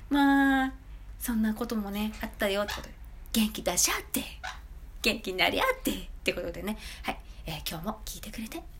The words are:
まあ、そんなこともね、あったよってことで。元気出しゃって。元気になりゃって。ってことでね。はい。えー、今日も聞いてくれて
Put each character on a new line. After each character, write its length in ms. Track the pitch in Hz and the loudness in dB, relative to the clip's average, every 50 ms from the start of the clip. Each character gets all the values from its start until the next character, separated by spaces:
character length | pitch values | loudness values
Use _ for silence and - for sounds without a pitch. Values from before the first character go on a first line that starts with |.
| - - | -2 2
ま 560 | 277 285 277 277 277 277 277 269 269 269 262 | 6 6 8 8 8 8 8 8 6 6 4
あ、 80 | 262 - - - - - - - - - - | 2 -2 -6 -14 -14 -14 -14 -14 -14 -10 -6
そ 140 | - 254 233 | -2 0 2
ん 80 | 220 | 4
な 100 | 220 214 | 4 2
こ 140 | 220 220 240 | 2 0 -2
と 100 | 233 233 | -2 -2
も 140 | 214 202 202 | -2 -2 -2
ね、 220 | 196 208 214 214 - - | -2 -2 -2 -2 -2 -4
あ 40 | 226 | -8
っ 40 | 220 - - | -6 -2 0
た 100 | 214 202 | 0 2
よ 140 | 196 202 | 2 2
っ 40 | 208 | 0
て 60 | 202 | 0
こ 80 | - - | -2 -6
と 80 | - - | -8 -10
で。 60 | - - - - - - - - | -12 -14 -14 -14 -14 -12 -6 2
元 160 | - 226 214 214 | 4 4 4 4
気 120 | - - | 2 0
出 140 | - 180 175 - | 0 2 2 4
し 120 | - 339 | 4 2
ゃ 20 | 403 | 2
っ 80 | 403 - - | 0 -2 -2
て。 140 | - - - - - - - - - - - - - - - - - - | -2 -2 -2 -4 -10 -10 -10 -10 -10 -10 -12 -12 -14 -14 -14 -14 -6 0
元 180 | - 226 202 226 | 2 2 2 2
気 100 | - 185 | -2 -4
に 60 | 185 185 | 0 2
な 100 | - - | 2 2
り 120 | - - | 4 4
ゃ 40 | - | 2
っ 180 | 539 508 - - | 2 2 2 0
て。 80 | - | 0
っ 160 | - 190 180 - - - - | 0 -2 -4 -8 -8 -4 -2
て 80 | 185 | -2
こ 80 | - 180 | 0 0
と 100 | 185 170 | -4 -6
で 120 | 170 175 | -6 -4
ね。 160 | 175 208 214 - - - - - - | -4 -4 -4 -6 -8 -12 -10 -6 -6
は 80 | 226 | -6
い。 80 | - - - - - - - | -6 -6 -8 -16 -14 -10 -8
え 40 | 160 156 151 - | -8 -8 -6 -6
ー、 60 | - | -6
今 80 | 180 160 | -6 -4
日 80 | 170 | -6
も 140 | 214 - - - | -6 -6 -6 -8
聞 140 | - - 165 | -10 -10 -10
い 20 | |
て 100 | - 214 | -10 -10
く 100 | - 220 | -8 -8
れ 80 | 220 - | -8 -8
て 120 | - 339 - - - | -8 -10 -10 -12 -14